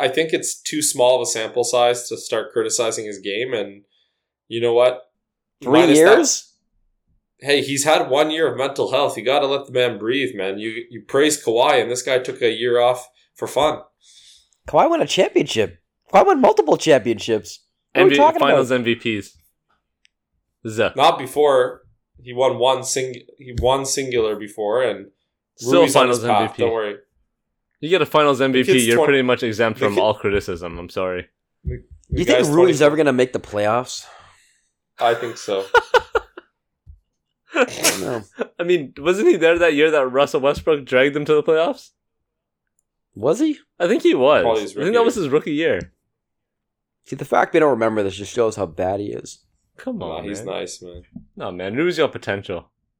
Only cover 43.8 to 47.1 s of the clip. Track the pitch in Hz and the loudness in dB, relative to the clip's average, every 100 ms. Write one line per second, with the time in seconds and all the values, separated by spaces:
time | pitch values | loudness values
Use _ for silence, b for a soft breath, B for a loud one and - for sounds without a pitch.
43.8 | 175 254 349 165 131 131 90 110 98 101 | 0 2 2 4 4 4 2 0 -4 -6
44.8 | 170 233 226 214 151 151 170 147 165 98 | -2 2 0 0 -2 -2 -2 -4 -2 -2
45.8 | 80 _ _ _ _ _ _ _ _ _ | -6 _ _ _ _ _ _ _ _ _
46.8 | _ _ _ | _ _ _